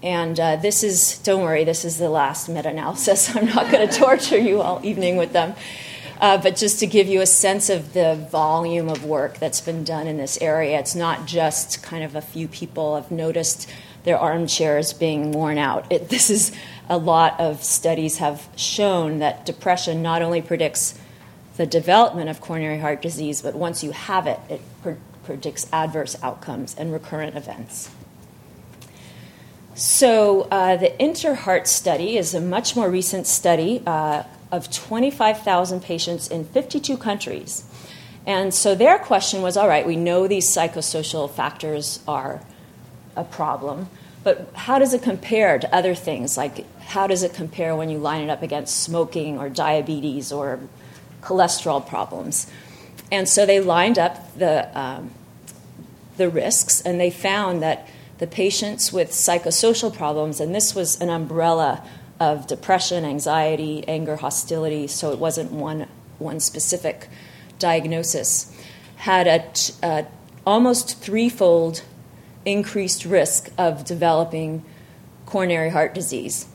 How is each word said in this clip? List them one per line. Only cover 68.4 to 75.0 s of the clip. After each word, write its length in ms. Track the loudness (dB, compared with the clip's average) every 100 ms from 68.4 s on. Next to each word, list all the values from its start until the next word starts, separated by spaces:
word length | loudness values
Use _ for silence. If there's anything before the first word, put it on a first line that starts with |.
| -4 -16 -20 -20 -20 -10
had 300 | 2 4 6
a 120 | 4 2
t-, 180 | -4 -4 -2
a 240 | -2 -2 -4 -10 -20 -8 2
almost 540 | 4 6 2 -2 -8
threefold 800 | -4 0 0 2 4 6 4 -4 -12 -20 -20 -20 -20 -10
increased 600 | -4 -2 -2 -4 -4 -4 2
risk 420 | 2 4 0 -4 0
of 300 | 0 0 -6
developing 760 | 0 2 2 0 -2 -6 -6 -10 -20 -20 -20